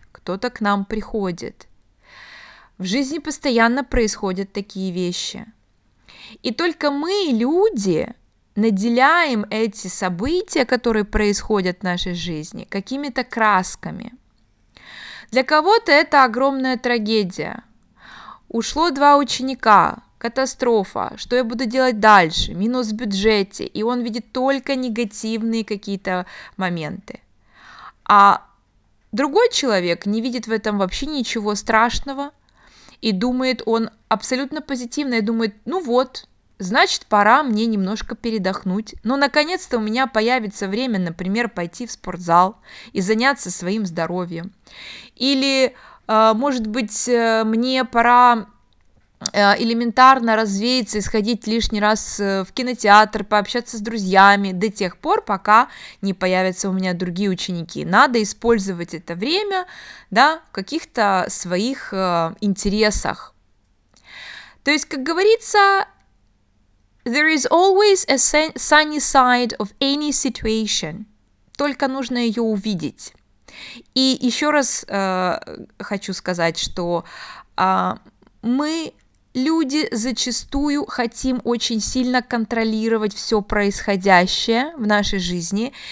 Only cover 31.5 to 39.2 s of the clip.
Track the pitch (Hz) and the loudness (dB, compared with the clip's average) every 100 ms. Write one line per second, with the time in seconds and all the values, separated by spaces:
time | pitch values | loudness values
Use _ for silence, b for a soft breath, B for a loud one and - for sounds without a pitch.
31.5 | 208 - 220 233 - - 269 285 _ _ | -4 0 2 2 -2 -6 -8 -10 _ _
32.5 | b b b b b 226 185 247 254 254 | b b b b b -2 0 0 0 -2
33.5 | 247 - 226 226 _ - 208 - 254 277 | -2 -2 -2 -2 _ -6 -4 -2 -4 -4
34.5 | 302 302 262 240 - 277 233 214 226 226 | -8 -8 -8 -6 -6 -2 0 0 0 -2
35.5 | 208 - 359 302 240 269 - - _ _ | -6 -8 -6 0 0 0 -6 -20 _ _
36.5 | - 185 240 381 - - 214 202 262 294 | -10 -4 2 2 0 0 2 6 4 2
37.5 | 214 226 214 185 185 - 233 233 220 185 | 0 0 0 -2 -4 -8 -8 -6 -4 -4
38.5 | 196 185 185 220 - 214 269 | -4 -4 -4 -6 -10 -4 0